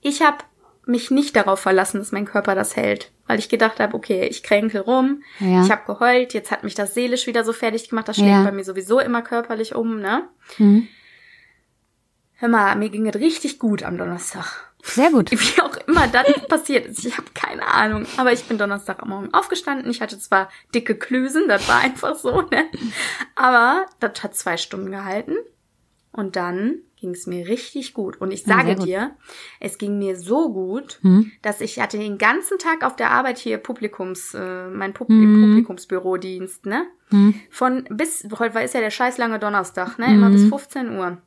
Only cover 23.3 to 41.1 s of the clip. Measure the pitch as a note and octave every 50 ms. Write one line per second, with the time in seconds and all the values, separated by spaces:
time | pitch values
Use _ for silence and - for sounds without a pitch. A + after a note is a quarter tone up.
23.3 | _ - C4 B3+ B3+ A#3+ A#3 B3 C#4 F4+ F#4+ F#4 _ _ - G#3+ - - - -
24.3 | - - - F#3+ E3+ E3+ - - - F#3+ G3 F#3+ F#3+ G3 G3 F#3+ F#3 G#3+ A#3 -
25.3 | E4 G#4+ A#4+ - _ _ _ _ _ _ _ _ _ _ _ _ _ - G3 F#3+
26.3 | F#3 F#3+ F3 F3 F3 F#3 G3+ A#3+ E4 F4 - _ _ _ - F3+ F3 F3+ - -
27.3 | F3+ F3+ F3 E3+ A3 - - - - C#4+ B3+ - _ - G3+ F#3+ - _ - F#3+
28.3 | G3 - - G#3+ G#3+ A#3 C4 - G3+ F#3+ F#3+ F3+ F3+ F#3+ A3+ C#4+ D4 _ _ -
29.3 | - - - - - _ - G3+ - - G#3 G3+ G3+ G3+ G3 G3 F#3 F3+ E3+ F3
30.3 | A3+ D4 E4 D4 G#3+ F#3+ F#3 F3+ G3 B3+ C#4+ - - _ - F#3+ F#3 G3+ A3 G#3+
31.3 | - _ - G#3+ G#3 - A3+ A3 - - A3+ G#3 - G#3 G#3+ G#3+ G3+ G3 G#3+ G#3+
32.3 | B3 F4 F#4+ - G4+ F#4 - E4 D#4+ D#4+ - C4 B3+ - A#3 - A#3+ B3 C4 C4
33.3 | B3 B3 - A#3 A3 G#3+ - - A#3+ A#3+ A3 G#3 G#3 - F#3+ F#3 F#3 F#3 - -
34.3 | - G#3 F#3+ F#3 F#3 F#3 F#3 F#3 F#3 G3+ G3 G3 G3 - B3 A#3 A3 A3 G#3+ G#3+
35.3 | G#3+ G#3+ G#3+ G#3+ G#3+ A3 A#3 - F#3+ F3+ - _ F#3+ F#3 F#3 F#3 F#3 F3+ F#3+ F#3+
36.3 | F#3 F3+ F#3 F#3+ - - _ G3 G#3 B3+ F4 F4 _ _ _ _ - G3+ G3+ G#3
37.3 | G#3 G#3 - _ _ - B3+ B3+ B3+ C4 B3+ - G#3+ G#3+ D#4 D#4+ - - - G#3
38.3 | G#3+ - A#3 A3+ A3 A3+ A#3+ B3 - C4 A3 G#3+ G#3+ - B3+ B3 B3 B3+ A#3+ A#3
39.3 | A3 G#3+ G#3 G#3 G#3 G3+ F3+ F#3 - - F3+ G#3 - - A#3 B3+ G#3+ G#3 G3+ G3+
40.3 | G3+ G3+ G3+ G#3+ A#3+ C#4 - - - C#4 B3+ A3+ A3 G3 F#3 F3+